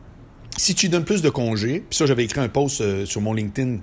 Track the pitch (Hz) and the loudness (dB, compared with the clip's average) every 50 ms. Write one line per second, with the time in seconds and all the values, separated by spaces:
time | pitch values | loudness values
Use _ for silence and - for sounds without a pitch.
0 | - - - - - - - - - - - - - - 175 - - 175 170 175 | -20 -20 -20 -20 -20 -20 -20 -18 -14 -8 -4 0 2 2 2 2 2 2 2 2
1 | 156 - 214 202 160 143 - 135 120 113 110 104 104 120 143 196 - - - - | 2 2 0 2 2 2 2 2 0 0 0 0 -2 -2 -2 -4 -4 -2 0 2
2 | 160 139 131 117 120 110 - 143 131 110 - 139 143 135 - - 110 101 98 98 | 4 4 4 2 2 0 0 -2 -2 0 2 0 0 0 0 0 0 0 0 0
3 | 101 98 - 107 104 110 110 110 107 101 - 139 131 127 120 98 | -2 -4 -4 -2 -2 0 0 -2 -2 -4 -2 -2 -2 -2 -2 -4